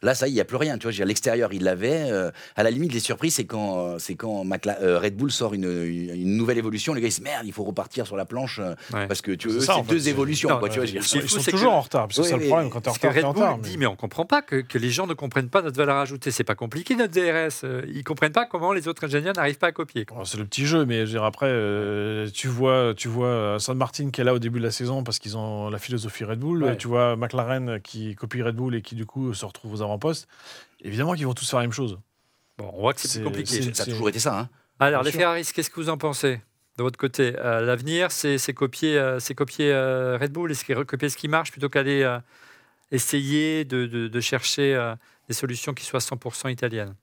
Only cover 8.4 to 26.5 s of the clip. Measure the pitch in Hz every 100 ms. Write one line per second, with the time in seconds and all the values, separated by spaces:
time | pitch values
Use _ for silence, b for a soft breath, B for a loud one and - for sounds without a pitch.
8.4 | 131 - 92 82 B 107 101 98 - 90
9.4 | 113 110 131 - 120 165 147 139 139 151
10.4 | 151 131 104 110 120 98 101 139 139 -
11.4 | 135 190 240 185 135 139 107 104 170 165
12.4 | 151 160 147 120 120 113 156 135 143 156
13.4 | 208 127 110 180 131 95 107 - 170 294
14.4 | 285 135 127 123 120 123 185 160 139 139
15.4 | 127 196 165 131 143 139 139 139 139 127
16.4 | 120 104 117 131 - 240 226 170 180 160
17.4 | 160 - 131 127 135 143 139 151 151 151
18.4 | 233 175 170 196 160 170 156 143 165 190
19.4 | 147 143 175 165 156 - 107 113 95 -
20.4 | 104 - 139 160 139 117 110 113 107 104
21.4 | 139 123 104 104 104 104 104 107 107 101
22.4 | 135 120 131 131 120 107 120 113 123 120
23.4 | 104 104 104 127 131 - 143 127 127 123
24.4 | 117 120 113 110 123 135 123 110 107 110
25.4 | 110 107 104 104 - 123 107 - 104 117
26.4 | 143